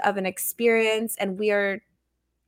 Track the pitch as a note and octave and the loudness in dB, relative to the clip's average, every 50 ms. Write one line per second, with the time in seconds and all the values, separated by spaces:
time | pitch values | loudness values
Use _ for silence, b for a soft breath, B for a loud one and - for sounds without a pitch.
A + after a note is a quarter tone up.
0 | - G#3 G3+ G3 F#3+ F#3 F#3+ - - - - - A#3 A#3 A3+ A3+ A3+ A3 A3 A3 | 0 0 0 0 -2 -4 -4 -4 -6 -8 -4 0 2 4 4 4 4 2 0 0
1 | A3+ A3 - - G3+ G3 F#3 F#3+ G#3+ G#3+ G3+ G3+ G3+ G3 F#3+ G#3+ - _ _ _ | -2 -4 -4 -4 -4 -4 -4 -2 0 0 2 2 2 0 -2 -6 -10 _ _ _
2 | _ _ _ _ _ _ _ _ _ | _ _ _ _ _ _ _ _ _